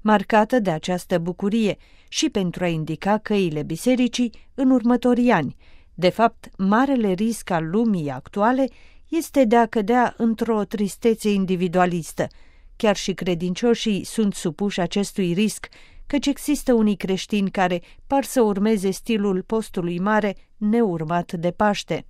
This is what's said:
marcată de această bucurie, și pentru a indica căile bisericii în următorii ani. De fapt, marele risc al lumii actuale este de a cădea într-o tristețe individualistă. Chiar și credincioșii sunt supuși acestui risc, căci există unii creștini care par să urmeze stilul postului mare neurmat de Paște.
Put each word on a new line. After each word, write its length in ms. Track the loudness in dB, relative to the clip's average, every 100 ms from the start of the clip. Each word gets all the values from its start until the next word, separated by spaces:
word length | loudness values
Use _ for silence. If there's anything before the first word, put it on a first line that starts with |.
marcată 580 | 4 2 4 2 4 2
de 100 | 0
această 480 | -4 -2 -4 -2 -2
bucurie, 600 | -2 -4 -2 0 0 -2 -12 -20 _
și 220 | -4 -2
pentru 340 | 0 -2 -2
a 40 | -2
indica 500 | -2 -4 -4 -2 -2
căile 460 | 0 0 0 -2
bisericii 680 | -6 -2 0 2 2 0 -4 -4 -16
în 160 | -2 2
următorii 640 | 4 4 2 2 2 4
ani. 240 | 2 0 -8 -20 -20 -20
De 160 | 0 0
fapt, 400 | 2 0 0 -20 -4
marele 540 | 2 2 2 2 0
risc 380 | 0 -2 -4 -4
al 200 | -2 0
lumii 400 | 0 0 0 -2
actuale 580 | -8 -8 0 2 2 0 -4 -20 -20 -4
este 380 | -4 0 2 6
de 100 | 6
a 100 | 4
cădea 480 | 0 2 2 2 0
într-o 460 | -2 0 -2 -2
tristețe 680 | -2 -4 -4 0 0 2 0
individualistă. 1000 | 0 0 0 0 2 2 0 -6 -6 -6 -8 -20 -20 -20 -2
Chiar 200 | 0 0
și 180 | -4
credincioșii 920 | -4 -4 -2 -4 0 0 2 0 -2
sunt 300 | -4 -2 -2
supuși 460 | -2 -6 -4 -4 -2
acestui 540 | -2 -2 -4 -2 -2
risc, 340 | 0 0 -2 -14 -20 -20 -20 -4
căci 200 | -2 -2
există 460 | -4 -2 -2 2
unii 220 | 2 2 0
creștini 560 | -2 -4 -2 -2 -2
care 300 | 0 0 0 -6 -20 -2
par 160 | -2
să 180 | 0 0
urmeze 500 | 2 2 0 0 0
stilul 500 | -4 -2 -2 0 -2
postului 580 | -2 -4 -4 -6 -4 -2
mare 360 | 0 0 0 -6 -16 -4
neurmat 760 | 0 2 2 -2 -2 -4 -4
de 180 | -4 -4
Paște. 540 | 0 0 0 -4 -8